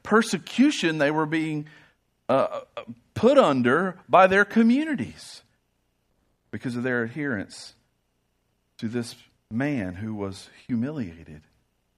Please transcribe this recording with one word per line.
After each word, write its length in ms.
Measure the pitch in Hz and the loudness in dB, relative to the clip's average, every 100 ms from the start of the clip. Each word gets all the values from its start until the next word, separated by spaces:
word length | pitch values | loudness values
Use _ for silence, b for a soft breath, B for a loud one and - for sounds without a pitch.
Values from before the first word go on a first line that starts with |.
persecution 960 | - 214 226 175 - - 285 - 170 156 | 0 2 2 -6 -6 2 2 2 -2 0
they 120 | 143 | 0
were 160 | 156 156 | 0 -2
being, 400 | 160 160 151 151 b b b _ _ - | -4 -4 -6 -10 b b b _ _ -2
uh, 320 | 135 98 - - - - - _ | 0 0 -4 -12 -16 -16 -20 _
put 240 | - 233 285 | 0 4 6
under 600 | 180 131 123 156 190 - - | 6 4 2 2 0 -6 4
by 180 | 170 190 | 6 8
their 180 | 190 | 6
communities 960 | 202 226 226 262 320 233 87 - - - _ _ _ _ _ _ _ _ _ _ - | 2 4 4 2 0 -4 -6 -10 -20 -20 _ _ _ _ _ _ _ _ _ _ -14
because 260 | 107 131 120 | -10 -8 -4
of 60 | |
their 200 | 127 123 | -2 -2
adherence 720 | 113 151 143 104 - - - _ _ _ _ _ _ _ _ _ _ - | -4 -6 -6 -6 -8 -16 -20 _ _ _ _ _ _ _ _ _ _ -10
to 100 | 113 | -6
this 300 | 120 117 - _ _ - | -6 -8 -14 _ _ -12
man 440 | 113 147 135 92 | -6 -4 -4 -6
who 200 | 90 110 | -8 -10
was 360 | 107 98 95 - - - | -8 -10 -10 -20 -20 -8
humiliated 760 | 117 131 156 92 82 80 76 _ _ _ _ _ | -6 -6 -8 -10 -12 -20 -20 _ _ _ _ _